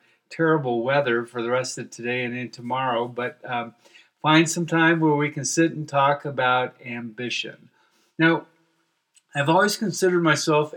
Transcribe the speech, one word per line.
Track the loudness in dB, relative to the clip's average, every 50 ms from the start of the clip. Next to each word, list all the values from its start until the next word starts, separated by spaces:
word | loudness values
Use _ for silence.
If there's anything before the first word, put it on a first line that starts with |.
| _ _ _ _ _ _
terrible | -4 0 2 2 2 2 0 0 -2 0 0
weather | 2 0 2 2 2 0 0 -2
for | -6 -6 -6
the | -2 0
rest | 0 -2 -2 -4 -8
of | -10 -12 -14
today | -14 -10 -6 -4 -4 -4 -4
and | -6 -6
in | -8 -10 -12
tomorrow, | -12 -14 -8 -6 -4 -2 -2 0 0 -2 -2
but, | -4 -6 -6 -8 -8 -8 _ -10
um, | -8 -6 -6 -6 -8 -14 _ _ _ _ -20 _ _ _ _
find | 2 4 4 4 4 4
some | 0 -4 -2
time | 0 2 4 4 4 4 4
where | 4 2 2
we | 2 0 -2
can | -4 -6 -6
sit | -2 0 2 2 0 0
and | -6 -8 -2
talk | 0 2 2 2 2 0 -4
about | -6 -4 -2 0 2 2 0 0 -4 -8 _ -14
ambition. | -12 -10 -10 -10 -12 -10 -8 -8 -6 -6 -6 -8 -8 -14 -18 -20 _ _ _ _ _ _ _ _ _ _
Now, | 2 2 4 4 2 -4 _ _ _ _ _ _ _ _ _ _ _ _ _ _ _ _ _ -4
I've | -2 2 4
always | 4 4 4 2 0
considered | -2 -4 -4 -2 0 0 2 2 2
myself | 2 2 2 2 2 2 2 2 0 -2 -6